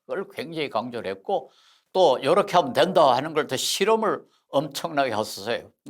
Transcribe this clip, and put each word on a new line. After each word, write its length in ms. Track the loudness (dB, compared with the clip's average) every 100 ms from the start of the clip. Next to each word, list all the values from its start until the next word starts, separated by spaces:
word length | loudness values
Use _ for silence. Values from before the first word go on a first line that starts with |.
| -12
그걸 220 | -10 -10
굉장히 380 | -12 -10 -8 -6
강조를 400 | -6 -6 -8 -8
했고 400 | -8 -4 -6 -6 _ _ _ _
또 260 | 4 4 4
"요렇게 340 | 2 2 2 2
하면 160 | 2
된다." 440 | 2 2 6 4 4
하는 180 | 0
걸 120 | -4 -4
더 80 | -4
실험을 640 | -4 -2 2 2 0 -4 -8 _ _
엄청나게 640 | -2 -2 -6 -6 -2 -2
했었어요. 600 | -2 -4 -6 -6 -6 -8 _